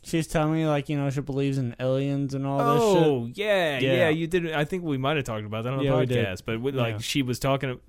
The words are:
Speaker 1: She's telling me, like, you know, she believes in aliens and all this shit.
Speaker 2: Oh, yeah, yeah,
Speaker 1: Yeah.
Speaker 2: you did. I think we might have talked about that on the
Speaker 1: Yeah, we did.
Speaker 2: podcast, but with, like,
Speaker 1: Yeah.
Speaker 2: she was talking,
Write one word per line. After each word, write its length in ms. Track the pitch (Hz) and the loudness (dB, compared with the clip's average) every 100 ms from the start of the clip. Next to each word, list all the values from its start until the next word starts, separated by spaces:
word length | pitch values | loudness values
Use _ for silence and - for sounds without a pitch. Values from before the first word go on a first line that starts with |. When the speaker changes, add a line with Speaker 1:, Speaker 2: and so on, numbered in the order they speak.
Speaker 1:
She's 240 | - 165 156 | -4 -2 0
telling 260 | 170 151 | 0 0
me, 140 | 160 156 | 2 2
like, 220 | 147 139 | 0 -2
you 80 | 147 | -2
know, 140 | 139 | -2
she 100 | 135 | -2
believes 360 | 135 135 139 135 | -4 -2 0 0
in 180 | 123 117 | -4 -4
aliens 560 | 127 131 139 139 139 | 0 0 0 -2 -2
and 100 | 135 139 | -4 -2
all 120 | 139 | 0
this 240 | 139 - | 2 4
shit. 240 | 226 185 160 | 4 6 6
Speaker 2:
Oh, 240 | 135 117 | 4 -2
yeah, 440 | 127 208 196 165 135 | -4 0 2 2 0
yeah, 140 | 135 | 2
Speaker 1:
Yeah. 140 | 131 170 | 4 4
Speaker 2:
you 160 | 156 165 | 2 0
did. 260 | 180 170 | -2 0
I 120 | 156 | -2
think 180 | 151 185 | -2 -2
we 140 | 175 139 | -2 -2
might 180 | 135 156 | 0 0
have 80 | |
talked 220 | 123 110 107 | -2 -6 -4
about 180 | 110 | -6
that 80 | 117 | -4
on 60 | 135 | -2
the 60 | |
Speaker 1:
Yeah, 140 | 143 131 | 2 2
we 80 | 120 | 2
did. 200 | 123 104 | 0 0
Speaker 2:
podcast, 160 | 92 | -4
but 160 | - 113 | -4 -4
with, 140 | 127 | -2
like, 200 | 135 117 | -2 -2
Speaker 1:
Yeah. 40 | 107 | -2
Speaker 2:
she 240 | - 147 | -2 -2
was 160 | 127 120 | 0 0
talking, 400 | 139 135 135 127 | 0 0 -2 -8